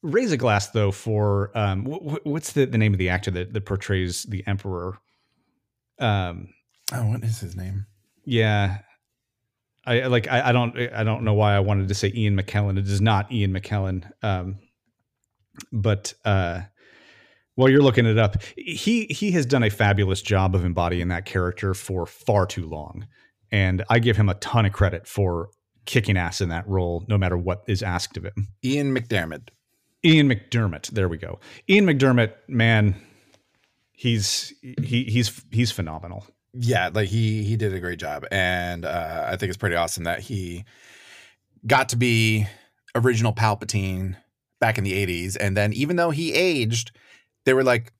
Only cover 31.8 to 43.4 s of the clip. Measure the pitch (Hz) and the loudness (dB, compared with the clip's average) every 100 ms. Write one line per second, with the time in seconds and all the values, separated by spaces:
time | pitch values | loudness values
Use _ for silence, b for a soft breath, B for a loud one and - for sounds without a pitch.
31.8 | 196 143 135 123 110 - - 123 113 113 | 6 4 4 4 2 -2 -6 2 4 6
32.8 | 104 92 B B B B _ _ _ _ | 4 2 B B B B _ _ _ _
33.8 | _ _ 123 113 98 - - - 127 123 | _ _ -2 0 -2 -4 -8 -16 -14 -8
34.8 | 113 120 123 117 110 - - 113 120 - | -2 -2 0 0 0 -4 -6 -2 0 -2
35.8 | 82 78 85 95 - _ _ 123 120 95 | -6 -8 -12 -16 -18 _ _ -6 0 0
36.8 | 87 95 98 110 110 107 104 113 107 95 | 0 -2 -2 0 0 0 -2 -2 -2 -4
37.8 | 87 85 82 73 - 98 92 90 87 87 | -6 -8 -8 -10 -4 -2 0 0 -4 -6
38.8 | 85 82 80 82 76 92 98 87 101 85 | -6 -6 -6 -6 -6 -4 -4 -2 -2 0
39.8 | 82 - 85 85 95 104 90 85 104 B | -2 -4 -4 -6 -6 -8 -8 -12 -14 B
40.8 | B B B B B B _ _ 107 131 | B B B B B B _ _ 0 2
41.8 | 131 120 123 113 110 110 101 B B B | 2 0 4 6 6 4 0 B B B
42.8 | - 120 123 113 113 110 | -6 2 2 4 0 2